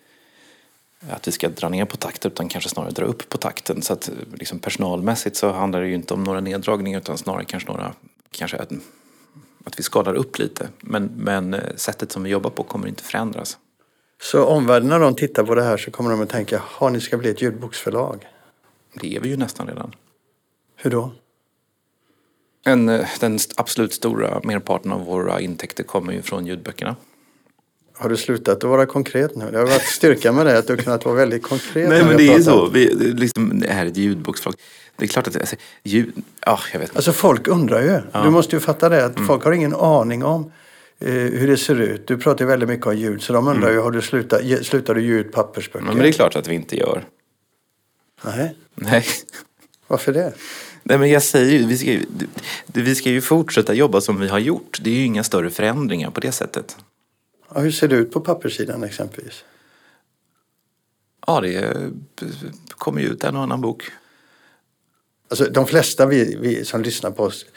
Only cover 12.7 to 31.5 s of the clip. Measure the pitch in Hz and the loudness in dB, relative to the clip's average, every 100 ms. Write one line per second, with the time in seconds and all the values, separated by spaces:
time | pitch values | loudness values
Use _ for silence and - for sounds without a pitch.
12.7 | 104 101 104 - 107 113 - - - _ | -8 -8 -10 -8 -6 -6 -8 -10 -14 _
13.7 | _ _ _ _ _ - 143 135 151 120 | _ _ _ _ _ 0 2 4 4 4
14.7 | 120 131 165 147 - 143 - 107 117 120 | 4 4 4 4 2 0 0 2 2 2
15.7 | 107 - - 120 110 107 117 101 104 - | -2 -4 -4 -2 0 -2 -4 -4 -6 -6
16.7 | - 135 120 - 120 117 104 123 110 120 | -2 0 0 -4 -2 -2 -2 -4 -4 -10
17.7 | - - 117 139 101 - _ _ _ _ | -8 -6 -4 -4 -8 -16 _ _ _ _
18.7 | _ _ - - - 131 139 127 - - | _ _ -14 -10 -6 -4 -4 -4 -6 -10
19.7 | - - - _ _ _ _ _ _ _ | -10 -12 -16 _ _ _ _ _ _ _
20.7 | _ 135 120 123 120 _ _ _ _ _ | _ -4 -2 -6 -12 _ _ _ _ _
21.7 | _ _ _ _ _ _ _ _ _ 135 | _ _ _ _ _ _ _ _ _ 2
22.7 | 127 113 113 117 - 117 107 - - - | 4 4 2 -2 -2 -2 0 -4 -4 -4
23.7 | - 107 - 117 113 104 101 113 101 - | -2 -2 -2 -2 -2 -2 -2 -4 -4 -2
24.7 | 92 95 98 87 92 92 92 92 82 - | -4 -2 -6 -4 -4 -2 -2 -4 -8 -10
25.7 | - - 98 90 92 - 95 87 87 90 | -10 -6 -6 -4 -8 -8 -8 -8 -10 -12
26.7 | - 107 120 _ _ _ _ _ _ _ | -10 -8 -10 _ _ _ _ _ _ _
27.7 | _ _ - 117 110 - 113 - 98 123 | _ _ -8 -4 -2 -2 -2 0 0 2
28.7 | 135 131 139 131 127 151 110 107 113 123 | 2 2 0 -2 -2 -2 -4 -4 0 2
29.7 | 135 - - 156 127 117 135 156 117 123 | 2 0 4 6 6 4 4 6 4 2
30.7 | 120 123 120 127 120 123 117 - | -2 -2 -2 0 2 2 0 -4